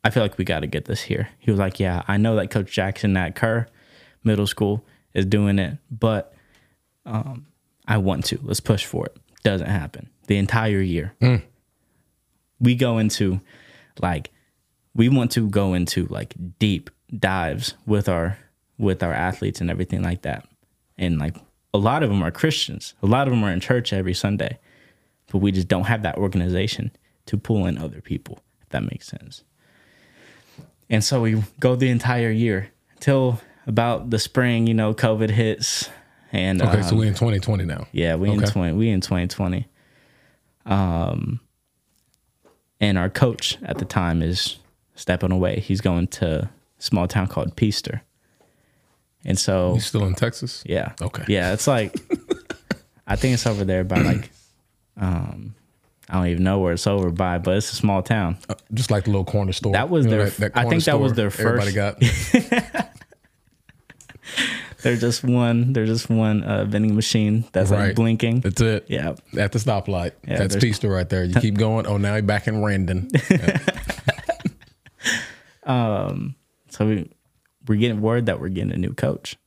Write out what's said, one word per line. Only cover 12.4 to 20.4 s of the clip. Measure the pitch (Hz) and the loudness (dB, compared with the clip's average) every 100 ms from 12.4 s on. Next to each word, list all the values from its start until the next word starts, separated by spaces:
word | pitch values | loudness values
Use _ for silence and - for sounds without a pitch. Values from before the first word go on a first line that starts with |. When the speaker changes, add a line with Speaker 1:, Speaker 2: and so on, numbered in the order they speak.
| _ _ | _ _
Speaker 1:
We | 120 | 2
go | 123 127 113 | 4 2 2
into, | 110 - 101 95 _ - - - _ - | 0 0 0 0 _ -20 -20 -20 _ -6
like, | 90 85 - _ _ _ _ _ _ | -4 -4 -8 _ _ _ _ _ _
we | - 120 | 2 4
want | 135 120 | 4 2
to | 120 107 | 0 0
go | 101 95 | 0 0
into, | 90 85 - | 0 0 -2
like, | 87 - - - 90 - | -4 -6 -10 -12 -14 0
deep | 107 90 - _ _ 107 | 2 2 -4 _ _ -4
dives | 95 95 82 87 120 - | -2 0 -2 -4 -8 -10
with | - 104 98 | -2 0 2
our, | 85 85 101 _ _ _ - | 0 -2 -6 _ _ _ -2
with | 104 92 | -2 0
our | 87 | -2
athletes | 78 90 90 101 - | 0 -2 -2 -6 -4
and | 87 | -4
everything | 87 92 92 | -4 -4 -2
like | 90 87 | -2 -4
that. | - - | -6 -10